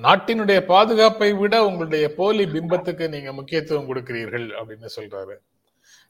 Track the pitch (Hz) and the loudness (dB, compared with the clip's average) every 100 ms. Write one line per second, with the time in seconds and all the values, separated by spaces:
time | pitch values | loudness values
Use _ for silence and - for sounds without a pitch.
0 | 123 190 - 226 208 190 185 180 220 226 | 4 4 2 -2 2 2 4 4 6 6
1 | 220 208 208 202 202 226 214 175 165 156 | 4 4 0 2 2 2 2 0 -2 0
2 | 147 147 190 214 190 151 165 180 175 170 | 0 0 0 2 0 -2 -2 -2 -2 -4
3 | 165 147 135 135 135 165 151 147 135 131 | -6 -6 -10 -12 -6 -4 -2 -4 -4 -6
4 | 123 120 110 120 113 101 113 110 113 - | -6 -8 -6 -6 -8 -10 -12 -14 -16 -14
5 | 107 101 95 101 _ _ _ _ _ _ | -14 -12 -14 -16 _ _ _ _ _ _
6 | _ | _